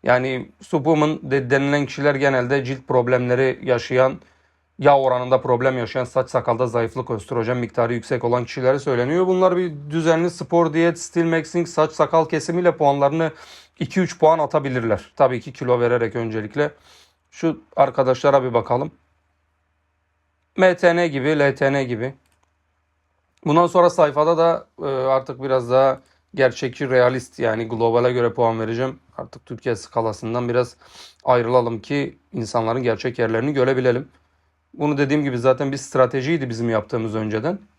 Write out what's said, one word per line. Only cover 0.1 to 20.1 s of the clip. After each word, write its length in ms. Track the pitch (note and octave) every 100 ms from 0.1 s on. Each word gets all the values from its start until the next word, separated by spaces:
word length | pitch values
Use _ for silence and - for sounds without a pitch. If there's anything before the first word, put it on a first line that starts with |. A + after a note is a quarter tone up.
| B2+ C3 B2+ - _
Superman 680 | - E3 C#3 D#3+ D3+ D#3 C#3+
de-, 200 | C#3 B2
denilen 360 | C3+ C#3 C#3+ C#3+
kişiler 280 | - C#3+
genelde 500 | C#3 C#3 C3+ B2 C#3
cilt 240 | B2+ C3+ -
problemleri 720 | B2+ A#2+ B2+ B2 B2 C3 B2+
yaşayan, 580 | B2+ A#2+ - B2+ C3 - _ _ _ _ _ -
yağ 200 | C#3+ C#3
oranında 420 | C3 B2+ B2+ B2+
problem 380 | - A#2+ C3 C3
yaşayan, 260 | A2+ C3+
saç 260 | B2 C3 B2+
sakalda 360 | B2+ A#2+ A#2 B2
zayıflık, 440 | A#2 A2+ C3 B2
östrojen 460 | A2+ - A#2+ A2+ B2+
miktarı 380 | A#2 - A#2
yüksek 300 | A#2+ - B2+
olan 200 | A#2+ B2
kişilere 340 | A#2 - B2+ C#3
söyleniyor. 480 | C#3 B2 B2 E3+ F#3
Bunlar 300 | F#3 F#3 F3+
bir 160 | F3+ D3 C#3+
düzenli 400 | D#3+ D#3+ E3 F3
spor, 420 | - - E3+ E3
diyet, 280 | D#3+ E3+ E3+
stil 240 | - E3+
maxing, 440 | E3 E3 D#3 F3 E3+
saç 240 | - D#3
sakal 320 | - D3+ E3 D#3+
kesimiyle 480 | D#3 - F3+ F3 -
puanlarını 560 | C#3+ C#3 C#3 D#3+ D#3+ D#3 - - _ _
iki 220 | - F#3+
üç 180 | F3+ -
puan 200 | D#3 D#3+
atabilirler. 760 | D3 D3+ C#3 B2+ A2+ G#2 - -
Tabii 240 | A#2 B2
ki 120 | A#2+
kilo 280 | B2 B2 B2
vererek 360 | A#2+ B2 A2+ B2
öncelikle. 540 | A2+ A2 G#2+ C#3 D3 - _ _ _ _ _
Şu 320 | - E3 - _ -
arkadaşlara 680 | C3+ B2+ B2+ B2+ D3+ C#3+
bir 120 | B2+
bakalım. 360 | A#2 G#2+ A#2 D#3 _ _ _ _ _ _ _ _ _ _ _ _